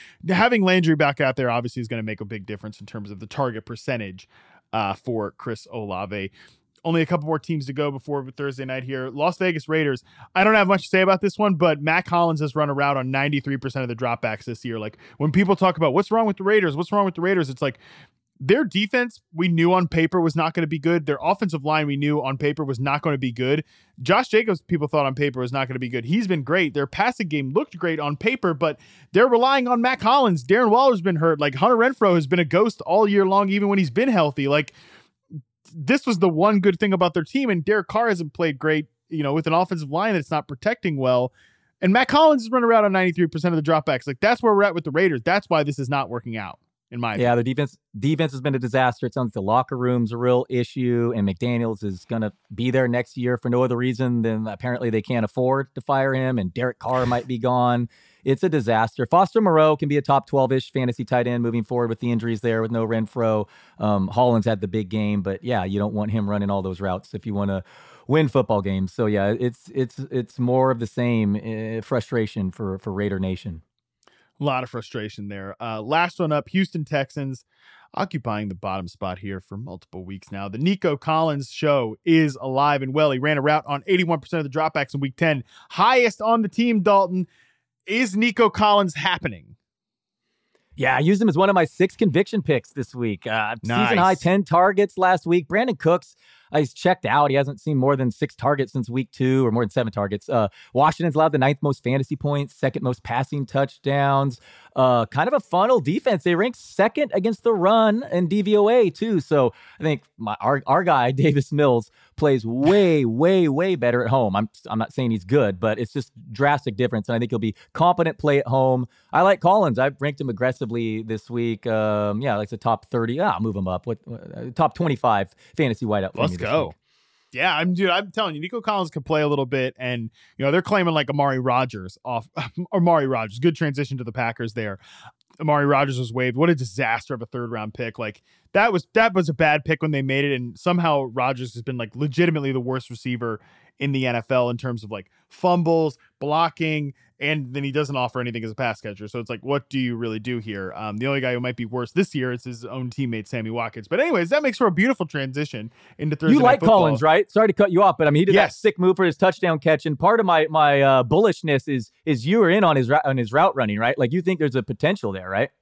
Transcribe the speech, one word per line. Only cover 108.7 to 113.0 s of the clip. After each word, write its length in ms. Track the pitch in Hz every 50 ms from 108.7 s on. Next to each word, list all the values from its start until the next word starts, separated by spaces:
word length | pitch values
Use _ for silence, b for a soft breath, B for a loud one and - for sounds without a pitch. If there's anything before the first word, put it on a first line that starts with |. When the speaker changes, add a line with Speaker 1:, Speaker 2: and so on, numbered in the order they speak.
| 233 254 226 180
Speaker 2:
too. 300 | 143 - 214 226 214 170
So 340 | 139 - 156 147 131 117 - B B B B B
I 20 | B
think 200 | 156 147 123 _ _ _
my, 200 | - 113 107 104 -
our, 220 | - 117 143 139 -
our 200 | - 135 170 190
guy, 260 | 175 156 131 123 123
<laughs> 0 |
Davis 400 | 135 131 143 160 139 143 135 -
Mills, 400 | - 147 147 139 123 117 110 - b b b b b
plays 300 | b 151 147 135 127 104
way, 580 | 113 117 127 139 156 190 208 196 180 160 151